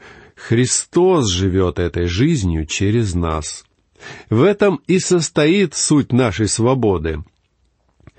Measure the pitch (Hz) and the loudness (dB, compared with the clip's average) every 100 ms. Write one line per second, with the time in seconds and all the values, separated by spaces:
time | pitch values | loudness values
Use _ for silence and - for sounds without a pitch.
0 | - - - - - 117 127 - - 175 | -20 -20 -20 -20 -2 0 0 -2 -2 0
1 | 185 175 113 90 95 92 90 85 85 87 | 2 2 0 0 0 0 0 0 -4 -2
2 | 87 85 147 156 95 80 78 - 98 117 | -2 0 0 0 0 -2 -4 -4 0 0
3 | 107 87 85 78 76 - - _ _ _ | -2 -2 -2 -4 -6 -14 -20 _ _ _
4 | - - - 110 180 202 202 151 - 180 | -20 -20 -2 2 2 4 0 0 0 -2
5 | - 180 151 - 151 196 180 - - 151 | 2 0 0 0 2 2 0 -2 0 0
6 | - 123 123 92 104 - 117 131 110 90 | 2 0 0 0 -2 0 0 2 0 0
7 | 80 78 - _ _ _ _ _ _ _ | -2 -6 -10 _ _ _ _ _ _ _
8 | - | -20